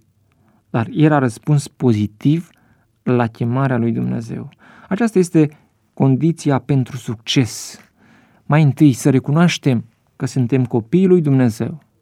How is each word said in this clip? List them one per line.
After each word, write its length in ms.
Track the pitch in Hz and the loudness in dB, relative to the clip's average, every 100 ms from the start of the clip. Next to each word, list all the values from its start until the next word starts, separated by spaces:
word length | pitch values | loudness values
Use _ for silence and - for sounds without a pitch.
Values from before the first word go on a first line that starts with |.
| _ _ _ _ _ _ _ | _ _ _ _ _ _ _
dar 180 | 123 110 | -4 -2
el 200 | 185 151 | 2 2
a 80 | 147 | 2
răspuns 480 | 127 - - 147 - | 0 -4 -2 -2 -2
pozitiv 840 | - 127 107 104 - 139 165 - _ _ _ _ _ | -4 0 0 -2 -2 -2 -2 -4 _ _ _ _ _
la 240 | - 123 117 | -2 0 -2
chemarea 500 | - 120 127 135 123 | -4 -6 -2 -2 -2
lui 140 | 117 | -2
Dumnezeu. 580 | 117 123 123 113 123 127 _ - - - | -4 -4 -6 -8 -12 -14 _ -20 -20 -8
Aceasta 300 | 196 233 185 | -4 -2 0
este 380 | 175 160 151 - _ _ _ | 2 2 0 -2 _ _ _
condiția 640 | - 135 131 160 160 143 131 | -2 0 2 0 -2 -2 -2
pentru 360 | - 139 123 127 | 0 -2 -2 -8
succes. 840 | - 110 - 147 110 - - - _ _ _ _ _ _ - | -10 -10 -4 0 -2 -4 -16 -20 _ _ _ _ _ _ -2
Mai 180 | 147 | 2
întâi, 300 | 147 - 151 | 2 4 2
să 160 | 113 151 | 2 2
recunoaștem 760 | 131 135 151 175 - 147 117 - _ _ - | 0 0 2 2 0 -2 -2 -4 _ _ -10
că 100 | 131 | -6
suntem 400 | 135 120 135 120 | -2 0 0 0
copiii 420 | 120 110 175 190 | -2 0 2 4
lui 140 | 180 | 4
Dumnezeu, 580 | 147 135 123 107 117 165 _ _ | 4 2 2 0 -8 -10 _ _